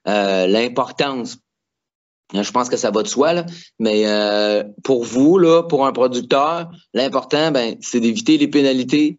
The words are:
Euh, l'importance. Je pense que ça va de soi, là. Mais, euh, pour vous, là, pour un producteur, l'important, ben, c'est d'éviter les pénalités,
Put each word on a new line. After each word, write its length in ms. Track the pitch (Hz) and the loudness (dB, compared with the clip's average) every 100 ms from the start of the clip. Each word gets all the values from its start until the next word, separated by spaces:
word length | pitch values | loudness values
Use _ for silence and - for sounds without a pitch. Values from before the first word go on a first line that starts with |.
| - | -4
Euh, 400 | 104 98 95 92 | -2 0 0 2
l'importance. 920 | 104 123 123 127 - 143 135 113 - _ _ _ _ _ _ _ _ _ | 2 0 -2 -6 -4 -4 -4 -10 -12 _ _ _ _ _ _ _ _ _
Je 160 | 95 104 | -6 -2
pense 180 | 123 123 | -2 -2
que 80 | 123 | -2
ça 140 | 117 | -2
va 120 | 104 | -2
de 60 | 104 | -2
soi, 240 | 120 147 | 0 0
là. 140 | 175 170 - - - | 0 -4 -12 -18 -4
Mais, 280 | 110 107 107 | -2 0 0
euh, 580 | 104 104 104 104 104 104 - | 0 0 0 0 0 -4 -10
pour 220 | - 131 | -2 -2
vous, 340 | 117 117 143 190 | 0 2 4 6
là, 240 | 165 165 | 6 4
pour 240 | 165 147 135 | 2 0 0
un 60 | |
producteur, 760 | 120 127 123 123 139 147 170 170 175 _ | 2 0 0 0 0 0 -2 -8 -16 _
l'important, 600 | - 135 - - 147 160 | -4 -2 -2 -2 0 0
ben, 240 | 139 117 - | 0 -2 -6
c'est 200 | - 123 | -4 -2
d'éviter 360 | 113 110 117 156 | 0 -2 2 2
les 120 | 143 | 2
pénalités, 680 | 147 139 131 127 147 151 | 2 2 0 0 0 0